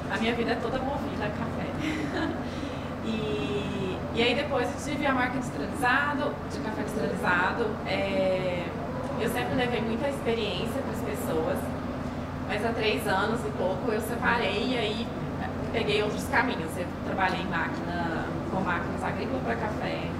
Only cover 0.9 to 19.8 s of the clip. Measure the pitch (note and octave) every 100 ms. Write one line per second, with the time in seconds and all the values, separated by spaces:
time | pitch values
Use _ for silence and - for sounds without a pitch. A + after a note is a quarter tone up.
0.9 | C#4+ - G3+ G#3 A3 A3+ - - - D#4
1.9 | D#4 C#4+ D#4+ D#4 - - - - - -
2.9 | - A3+ A3 G#3+ G#3+ G#3 G3+ G3 G3 F#3
3.9 | E3+ - A3+ A#3+ - - C4+ - - C#4
4.9 | C#4+ D4 C4 B3 C4 B3+ - - - B3
5.9 | C4 D4 C#4 - - - - G#3+ G#3 -
6.9 | G#3+ G3 F3+ G3 F3 F#3 - G#3+ A3 -
7.9 | G3 G3 F#3+ F#3+ F#3 F#3 F3+ E3+ F3+ -
8.9 | - - - A#3 B3 B3 C4 A#3+ A#3+ A3+
9.9 | A3+ C#4 C4+ A#3 A3+ G3+ F3+ A3+ C4+ -
10.9 | - - - - A#3+ B3+ C#4+ - - -
11.9 | - - - - - - G#3 A3+ B3 A3
12.9 | - G#3 F#3+ G#3+ A#3 G#3+ - C#4 C#4+ A#3+
13.9 | G#3+ - B3 A#3+ A#3+ A#3 G3+ B3+ B3 G#3+
14.9 | G#3+ A#3 - - - - - - A3+ G#3
15.9 | G#3 G#3 G#3 - B3 B3+ - D#3+ - F3
16.9 | - - F#3+ F#3 F3 F3+ E3 D#3+ - E3+
17.9 | E3+ E3+ D#3 - - - F#3+ F#3 E3+ -
18.9 | F#3 F3+ - A3+ C4 B3 A3+ G#3+ -